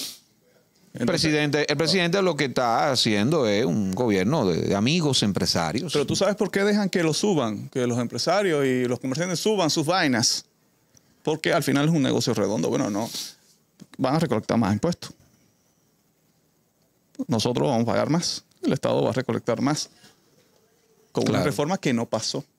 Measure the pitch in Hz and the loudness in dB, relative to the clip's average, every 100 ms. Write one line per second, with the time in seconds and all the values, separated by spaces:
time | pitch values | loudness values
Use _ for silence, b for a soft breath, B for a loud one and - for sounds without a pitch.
0 | B B B _ _ _ _ _ _ - | B B B _ _ _ _ _ _ -6
1 | 120 165 156 151 147 143 - 147 160 185 | -2 0 0 2 2 0 0 0 0 2
2 | 170 190 190 143 139 120 120 117 160 123 | 2 2 0 0 -2 0 2 2 2 2
3 | 120 104 113 165 113 101 143 107 95 92 | 2 2 2 2 2 2 2 0 -2 0
4 | 123 98 95 160 98 82 80 98 113 175 | 0 2 2 2 0 0 0 0 2 2
5 | 151 131 107 90 92 92 85 120 170 175 | 0 0 0 0 0 0 -2 -4 -2 -2
6 | - - 196 196 196 196 202 208 196 190 | 0 0 0 0 -2 0 0 0 0 0
7 | 160 151 208 165 113 104 131 135 123 120 | 0 0 0 0 0 -4 -8 -4 -2 -2
8 | 117 120 - 185 202 151 139 127 123 120 | -4 -4 -2 0 0 0 0 0 -2 -2
9 | 131 131 180 170 214 214 160 170 147 185 | -4 -4 -4 -2 0 2 2 0 0 0
10 | 156 120 - - - _ _ _ _ _ | 2 2 0 -2 -8 _ _ _ _ _
11 | _ _ - 156 - 180 143 135 151 170 | _ _ -4 -2 0 0 2 2 2 2
12 | 131 120 123 110 98 110 - 123 113 101 | 2 0 0 0 0 0 0 0 -2 -2
13 | 117 B B B B B _ - - - | -6 B B B B B _ -20 -18 -4
14 | 131 151 160 110 - 104 98 104 165 175 | 0 0 2 0 0 2 2 2 0 -2
15 | - - _ _ _ _ _ _ _ _ | -8 -20 _ _ _ _ _ _ _ _
16 | _ _ _ _ _ _ _ _ _ _ | _ _ _ _ _ _ _ _ _ _
17 | _ - 262 113 123 123 147 117 117 104 | _ -10 -2 0 2 2 2 2 2 2
18 | 113 165 - - - - 330 - - 123 | 2 0 0 -6 -12 -6 -2 0 0 0
19 | 131 120 123 110 - 110 127 151 - _ | 0 -2 -2 -4 -2 0 0 -2 -6 _
20 | B B _ _ _ _ _ _ _ _ | B B _ _ _ _ _ _ _ _
21 | _ - 120 107 151 123 147 190 160 117 | _ -2 0 2 0 0 -2 0 0 0
22 | 127 113 - 139 - | 0 -4 -4 -8 -10